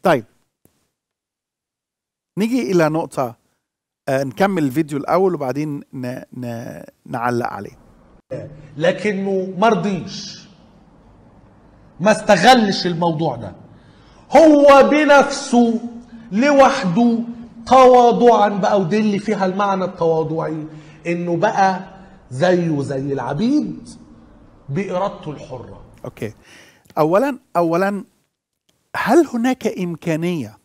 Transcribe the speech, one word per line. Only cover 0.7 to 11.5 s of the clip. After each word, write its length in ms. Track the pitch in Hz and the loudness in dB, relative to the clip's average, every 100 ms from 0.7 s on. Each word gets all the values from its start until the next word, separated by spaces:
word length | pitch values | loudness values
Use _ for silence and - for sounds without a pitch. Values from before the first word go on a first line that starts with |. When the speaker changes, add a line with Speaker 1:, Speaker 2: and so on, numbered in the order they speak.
| _ _ _ _ _ _ _ _ _ _ _ _ _ _ _ _ - | _ _ _ _ _ _ _ _ _ _ _ _ _ _ _ _ -6
Speaker 1:
نيجي 340 | 226 254 233 | -2 -2 0
إلى 160 | 175 156 | 2 2
نقطة، 540 | 156 151 - 123 120 _ _ _ _ _ _ - | 0 -6 -6 -8 -10 _ _ _ _ _ _ -4
آه، 160 | 135 | -4
نكمل 400 | 135 - 196 185 | -4 -2 -2 0
الفيديو 340 | 143 131 156 143 | -2 -2 -4 -6
الأول 360 | - 175 190 | -2 0 0
وبعدين 480 | 165 135 131 156 143 - | -2 -6 -6 -6 -8 -12
ن-، 300 | 135 123 127 - | -12 -10 -12 -14
ن-، 500 | - 120 117 120 - - _ - | -14 -12 -10 -12 -16 -20 _ -12
نعلق 400 | 131 120 120 120 | -6 -4 -2 -4
عليه. 320 | - 101 - _ _ _ _ _ 123 - - - 143 | -10 -16 -20 _ _ _ _ _ -14 -14 -20 -20 -4
Speaker 2:
لكنه 760 | 165 180 208 196 196 190 185 175 | -2 -2 -4 -4 -4 -4 -6 0
مرضيش، 920 | 220 202 202 185 - - - - - _ _ _ _ _ _ _ _ _ _ | 2 2 -2 -6 -8 -14 -16 -18 -20 _ _ _ _ _ _ _ _ _ _